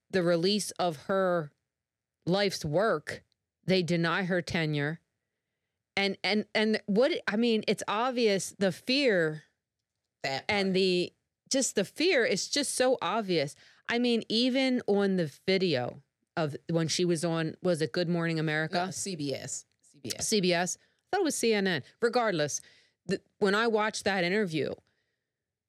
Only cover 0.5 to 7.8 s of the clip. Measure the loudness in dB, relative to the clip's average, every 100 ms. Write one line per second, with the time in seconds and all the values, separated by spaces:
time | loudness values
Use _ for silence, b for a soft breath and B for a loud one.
0.5 | 0 -4 -2 -2 -2 -4 0 2 0 -4
1.5 | -12 _ _ _ _ _ _ -2 0 0
2.5 | -2 -2 0 2 0 -4 -12 -14 _ _
3.5 | _ 0 0 2 0 0 0 0 -2 -2
4.5 | -2 0 0 -2 -6 _ _ _ _ _
5.5 | _ _ _ _ -2 0 0 0 0 0
6.5 | 0 2 0 2 2 2 2 -2 0 2
7.5 | 2 0 -2